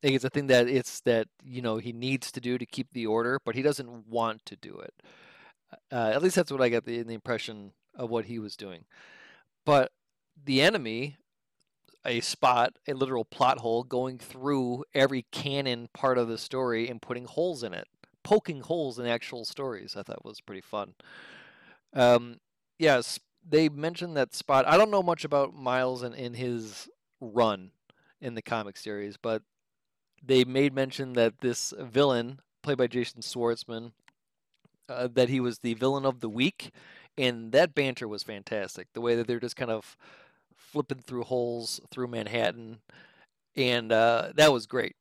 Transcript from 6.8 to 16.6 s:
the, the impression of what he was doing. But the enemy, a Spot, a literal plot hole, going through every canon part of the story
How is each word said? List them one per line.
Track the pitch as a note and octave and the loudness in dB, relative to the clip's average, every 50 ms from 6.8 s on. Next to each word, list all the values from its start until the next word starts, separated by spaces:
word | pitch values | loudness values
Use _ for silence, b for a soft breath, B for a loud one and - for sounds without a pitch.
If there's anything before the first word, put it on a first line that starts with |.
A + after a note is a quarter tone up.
| G#2 | 0
the, | A#2+ A#2+ A#2+ | -2 -6 -6
the | A#2 A2+ A#2 | -6 -8 -10
impression | G#2+ _ - A#2+ G#2+ - - A2 G#2+ G2+ G2 _ _ _ _ _ | -12 _ -4 -4 -4 -4 -8 -12 -14 -16 -20 _ _ _ _ _
of | - B2+ A2+ | -10 -6 -4
what | A#2 A2+ G#2+ | -2 -4 -4
he | G2 A#2+ A#2 | -4 -8 -10
was | G#2+ G#2 - | -10 -10 -12
doing. | - G#2+ G2 F2+ E2 E2 _ B B B B B B B B B B B B _ _ _ | -14 -14 -14 -14 -16 -20 _ B B B B B B B B B B B B _ _ _
But | D3 D3 C#3 C3 - _ _ _ _ _ _ _ _ _ _ C#3+ | 4 6 6 6 2 _ _ _ _ _ _ _ _ _ _ -4
the | C#3+ C3 C3 | 0 2 6
enemy, | C#3+ F3+ A3+ G3 C3 A2+ A2 A#2 C3 D3 C#3 _ _ _ _ _ _ _ _ _ _ _ _ _ _ _ _ _ _ | 6 4 4 2 -4 -4 -6 -6 -6 -8 -10 _ _ _ _ _ _ _ _ _ _ _ _ _ _ _ _ _ _
a | - A#2+ A#2 | -2 -2 -2
Spot, | - - - - - C3 B2 A#2+ A#2+ - - _ _ | -2 -4 -4 2 4 4 6 6 4 2 0 _ _
a | - | -8
literal | C#3 C3 C3+ C3 C3 A#2+ A2 | -2 -2 -2 0 0 -2 -2
plot | _ - - C3+ B2+ C3+ C3 | _ 0 2 2 4 4 2
hole, | A#2 A#2 A2+ A#2 | 0 0 0 0
going | B2+ B2+ C3 B2 B2+ C3 B2+ B2 | -2 -2 -4 -2 -2 -4 -6 -12
through | - - - C3 B2+ C#3+ C#3+ C3+ B2+ B2 B2 B2+ D3+ _ | -18 -18 -16 -8 -2 -2 0 0 0 -2 -2 -6 -8 _
every | _ C#3 C3+ C3+ C3+ B2+ A#2 _ | _ 4 4 4 2 -2 -6 _
canon | - - - D3 C#3 C#3 C#3 C3+ B2 A#2 A#2+ A#2 _ | -10 -8 -6 -4 -4 -2 -2 -2 -4 -4 -6 -16 _
part | - - C3+ B2+ B2 | -2 0 2 2 2
of | A#2+ A2+ | 2 0
the | A2+ | -2
story | A2 - - - C3 | -8 -8 -6 -4 -2